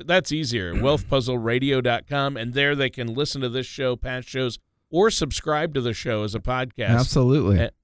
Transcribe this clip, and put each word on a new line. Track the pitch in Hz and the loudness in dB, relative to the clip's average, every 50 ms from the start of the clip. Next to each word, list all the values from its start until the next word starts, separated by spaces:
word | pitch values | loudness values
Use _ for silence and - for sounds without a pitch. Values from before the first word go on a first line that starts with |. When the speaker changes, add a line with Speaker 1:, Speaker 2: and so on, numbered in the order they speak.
| - | -2
Speaker 1:
that's | 131 175 185 - - | 0 2 2 2 0
easier. | 147 156 156 120 117 110 95 87 85 | -2 -4 -2 -2 -2 -2 -2 -2 -2
Speaker 2:
<clears throat> | - | 0
Speaker 1:
wealth | 120 135 151 147 - - | 2 2 2 2 0 0
puzzle | 143 135 117 123 127 120 | 0 0 0 0 -2 -2
radio | 110 117 120 127 135 143 135 131 | 0 0 0 0 2 2 2 2
dot | 120 123 120 117 - - | 2 2 0 0 -2 -4
com, | 143 143 139 139 143 | -4 -2 -2 -2 -4
and | 120 117 123 120 | -6 -6 -4 0
there | 135 139 143 143 | 2 2 2 2
they | 139 139 127 | 2 0 -2
can | - - 120 117 113 | -2 -4 -6 -6 -4
listen | 131 151 151 - 139 | -4 -4 -4 -4 -4
to | 131 123 | -4 -4
this | 117 131 127 - | -4 -4 -6 -6
show, | - - 135 127 123 | -6 -4 -2 -2 -2
past | 120 - 131 127 127 123 - | -2 -4 -6 -6 -8 -8 -8
shows, | - 131 131 123 110 - _ _ _ _ _ _ | -4 -4 -2 -4 -4 -6 _ _ _ _ _ _
or | 151 170 202 220 | 2 2 4 4
subscribe | - - - 135 120 - - 156 151 151 160 170 147 | 2 0 -2 -2 -2 -4 -2 -2 -2 0 -2 -2 -2
to | 135 | -2
the | 120 120 107 | -2 -2 -4
show | - - 127 113 104 107 | -4 -4 -4 -4 -2 -2
as | 107 98 | -4 -6
a | 110 | -4
podcast. | - - 127 127 131 127 - - 117 107 117 120 | -4 -2 -2 -2 -4 -6 -6 -4 0 2 4 4
Speaker 2:
Absolutely. | 131 135 - 147 127 123 135 151 107 95 101 90 | 4 4 4 4 4 6 6 4 4 4 4 4
Speaker 1:
a-, | 117 113 - _ | 4 2 -2 _